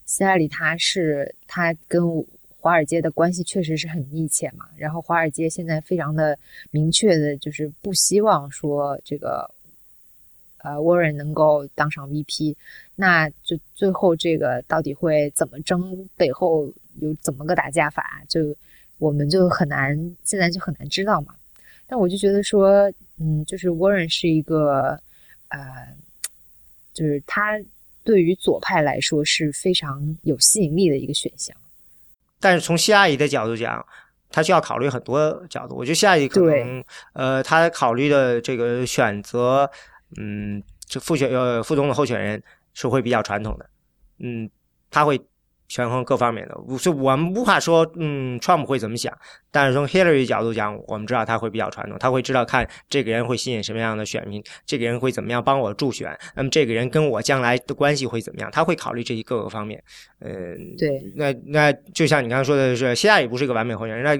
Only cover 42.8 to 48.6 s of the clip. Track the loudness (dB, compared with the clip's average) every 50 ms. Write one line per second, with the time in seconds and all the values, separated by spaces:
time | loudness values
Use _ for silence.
42.8 | -2 0 0 0 0 2 0 0 0 0 -4 -4 -4 -6 -8 -10 -12 -18 _ _
43.8 | _ _ _ _ _ _ _ -12 -10 -8 -8 -8 -10 -10 -14 _ _ _ _ _
44.8 | _ _ 0 2 4 4 2 0 -4 _ _ _ _ _ _ _ _ -10 -6 -4
45.8 | -4 -2 -2 -4 0 0 0 2 2 0 0 -4 -8 -12 -14 -14 -10 -10 -8 -2
46.8 | -2 -2 0 2 2 2 2 2 0 -2 -2 0 2 2 2 2 4 4 4 4
47.8 | 4 2 -2 -6 -6 -4 -4 -4 -6 -6 -6 -4 2 2 2 2